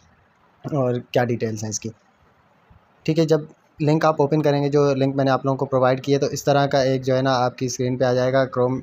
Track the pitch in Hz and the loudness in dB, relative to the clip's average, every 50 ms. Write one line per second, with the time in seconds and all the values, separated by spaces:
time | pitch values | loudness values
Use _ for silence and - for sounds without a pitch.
0 | _ _ _ _ _ _ _ _ _ _ _ _ - - 156 143 131 123 123 123 | _ _ _ _ _ _ _ _ _ _ _ _ -10 -6 -2 -2 0 0 -2 -4
1 | 117 _ - 131 120 120 120 113 120 113 110 107 110 107 101 - - 113 - _ | -4 _ -2 0 0 0 -2 -4 -4 -6 -6 -6 -8 -8 -8 -8 -10 -12 -14 _
2 | _ _ _ _ _ _ _ _ _ _ _ _ _ _ - _ _ _ _ _ | _ _ _ _ _ _ _ _ _ _ _ _ _ _ -20 _ _ _ _ _
3 | - - 156 156 165 156 160 151 151 - - _ _ _ _ - 160 143 156 160 | -4 -2 0 2 2 2 2 0 0 -4 -18 _ _ _ _ -4 0 0 2 2
4 | 165 156 156 151 143 139 156 156 147 147 143 143 143 143 139 147 143 143 139 131 | 2 2 2 2 2 2 2 2 2 2 2 2 0 2 2 2 2 2 2 2
5 | 135 135 135 139 135 135 131 127 139 135 135 127 139 127 - 131 127 127 131 131 | 0 0 0 0 0 2 0 0 0 -2 -2 -2 -2 -2 0 2 2 2 0 0
6 | 131 139 139 139 143 - - 135 - - 143 143 139 135 - 139 131 131 131 127 | 0 0 0 0 0 -2 -4 -4 0 0 2 2 2 2 2 0 2 2 0 -2
7 | 127 131 131 127 135 135 131 123 123 123 123 - 131 123 123 - 127 123 131 123 | 0 0 0 0 2 0 0 0 0 -2 -2 -4 -6 -6 -4 -4 -4 -2 -2 0
8 | 135 123 123 127 127 131 127 135 135 127 - 127 123 127 131 131 | 0 0 0 0 0 0 2 0 0 0 0 -2 0 0 -2 -4